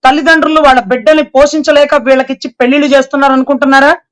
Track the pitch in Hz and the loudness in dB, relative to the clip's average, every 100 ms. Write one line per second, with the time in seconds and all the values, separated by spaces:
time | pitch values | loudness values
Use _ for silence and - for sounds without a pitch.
0 | 262 294 302 320 302 311 294 254 190 247 | -4 -4 0 -2 0 0 2 2 0 -4
1 | 311 311 294 262 285 311 294 294 294 294 | 0 0 0 0 0 0 0 0 2 0
2 | 233 269 262 269 - _ 247 285 294 269 | 0 -2 -2 -8 -10 _ -2 0 2 0
3 | 269 285 277 262 262 277 269 269 285 349 | 0 -2 0 0 -2 -2 0 2 2 0
4 | _ | _